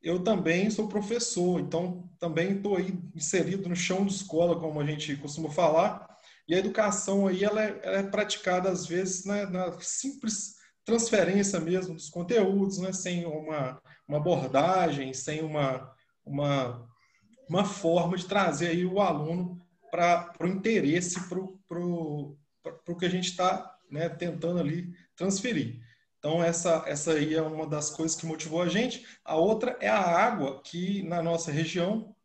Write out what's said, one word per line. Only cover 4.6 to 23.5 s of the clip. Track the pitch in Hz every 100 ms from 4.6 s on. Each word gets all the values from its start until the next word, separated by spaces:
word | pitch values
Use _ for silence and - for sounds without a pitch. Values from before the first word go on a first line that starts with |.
| 160 151
a | 147
gente | 151 - 143
costuma | - - 156
falar, | 147 165 160 196 - - - - - -
e | 175
a |
educação | 196 190 208 196 - 196 196
aí, | 185
ela | 202 208
é, | 214 -
ela | 185 196
é |
praticada | 196 202 202 - - 180 185
às | 175 -
vezes, | 175 190 -
né, | 190 202 196
na | 180 180 165
simples | - - 269 277 220 202 - - - _
transferência | - 226 226 214 175 196 196 180
mesmo | 160 185 180
dos | 165 -
conteúdos, | 175 175 233 190 196 196 190
né, | 185
sem | 185 185 175 170
uma, | 151 156 151 131 135 _ - -
uma | 147
abordagem, | 156 151 127 - 165 185 170 143 131
sem | 127 - 156
uma, | 160 151 139 127 120 _ _ _ -
uma, | 139 143 139 123 120 - _ _ _ _ _ -
uma | 175
forma | 202 - 165 170 170 180
de | -
trazer | 202 185 143 170
aí | 170 180
o | 190
aluno | 196 151 151 175 180 - - _ -
pra, | 165 175 170 - -
pro | 175
interesse, | 190 220 220 143 170 180 185 -
pro, | 180 190 - _
pro, | 170 175 175 160 147 143 - _ _ - -
pro | - 175
que | 175
a |
gente | 180 180 -
tá, | 185